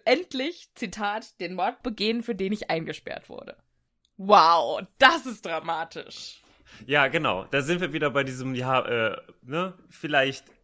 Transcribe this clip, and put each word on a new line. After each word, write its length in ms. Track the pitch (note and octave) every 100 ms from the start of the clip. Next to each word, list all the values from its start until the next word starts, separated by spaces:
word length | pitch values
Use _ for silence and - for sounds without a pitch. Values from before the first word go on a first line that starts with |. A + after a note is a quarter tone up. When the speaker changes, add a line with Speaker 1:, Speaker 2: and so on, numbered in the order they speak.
| -
Speaker 1:
endlich, 640 | C#4 F4+ C4 C#4 F4 - -
Zitat, 640 | G#3 G3+ G3+ G#3+ - -
den 160 | F3 F#3
Mord 260 | G3+ C4
begehen, 400 | B3+ G#3+ G#3 A#3
für 120 | A3+ G3
den 180 | F#3+
ich 160 | G#3 -
eingesperrt 600 | E3 D#3 D#3 - - -
wurde.“ 280 | - - - _ _ _ _ _ -
Wow, 640 | F#3+ G3+ E3 E3+ B2 D#3 - -
das 280 | C4+ E4 B3+
ist 200 | G#3 F#3
dramatisch. 960 | D#3+ E3 D#3+ E3 - - - - - _ _ _ - B2+
Speaker 2:
Ja, 220 | D3 C3+
genau. 380 | D#3+ C#3+ F#2 -
Da 160 | C#3
sind 200 | C#3+ F3
wir 120 | F3
wieder 160 | D3+ D3
bei 120 | C#3
diesem, 320 | C3+ B2+ C3 B2
ja, 260 | B2+ C3 -
äh, 320 | A#2 A2 F2+ - -
ne, 320 | B2 D#3 F#3 F3+ _
vielleicht 560 | - D#3 D3 C3+ C3 - _